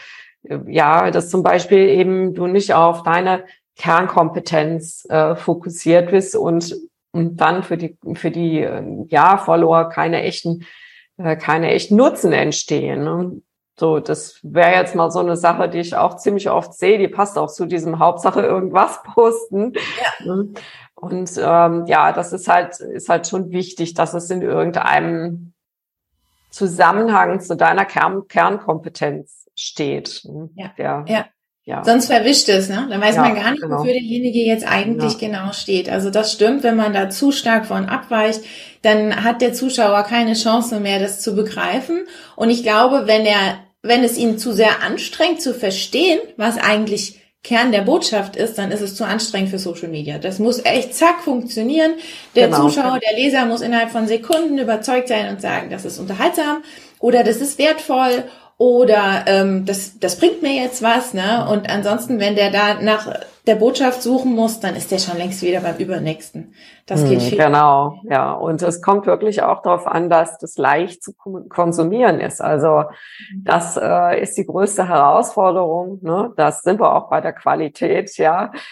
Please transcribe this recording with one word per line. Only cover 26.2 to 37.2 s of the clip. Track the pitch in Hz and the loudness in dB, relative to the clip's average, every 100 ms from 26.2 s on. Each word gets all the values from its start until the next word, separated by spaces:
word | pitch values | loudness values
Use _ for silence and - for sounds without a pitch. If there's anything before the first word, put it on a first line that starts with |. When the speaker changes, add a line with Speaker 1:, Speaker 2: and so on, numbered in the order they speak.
| _ _ _ | _ _ _
Speaker 1:
Zusammenhang | - 190 175 170 196 226 202 180 185 | -4 -4 4 4 4 2 2 2 0
zu | - 170 | -4 0
deiner | 165 180 196 | 2 2 0
Kern-, | 160 160 190 196 | 0 0 -2 -4
Kernkompetenz | 180 170 202 - 160 160 - 147 147 147 - _ - | 0 0 0 -4 -6 -6 -6 -4 -6 -12 -20 _ -16
steht, | - - 147 139 - - - | -14 -6 -4 -4 -8 -14 -14
ne? | 151 160 - | -16 -16 -16
Speaker 2:
Ja. | 190 - | -18 -8
Speaker 1:
Der, | 143 139 151 | -6 -6 -4
Speaker 2:
Ja. | 214 - _ _ _ - | -4 -4 _ _ _ -12
Speaker 1:
ja. | - | -6
Speaker 2:
Sonst | - 240 247 | 2 2 4
verwischt | 240 220 277 - | 2 4 2 4
es, | 190 190 | 2 2
ne? | 196 269 | -4 -4
Dann | 196 | 0
weiß | 214 170 | 2 4
Speaker 1:
Ja, | |
Speaker 2:
man | 151 208 | 2 2
gar | 214 | -2
nicht, | 294 | -4
Speaker 1:
genau. | - - | -4 -4
Speaker 2:
wofür | 254 | 0
derjenige | 254 226 240 247 233 | -2 -2 -2 -2 0
jetzt | 226 220 - | 0 0 0
eigentlich | 196 202 226 226 214 | -2 -2 -2 -2 -4
Speaker 1:
Ja. | 220 | -6
Speaker 2:
genau | 202 190 | -6 -6
steht. | - - 185 - | -8 -4 -2 -2
Also | 190 196 | -2 -2
das | 208 214 | 0 -2
stimmt, | - 214 277 | 2 2 2
wenn | 247 226 | 2 2
man | 214 | 0
da | 196 190 | 0 -2
zu | - | 0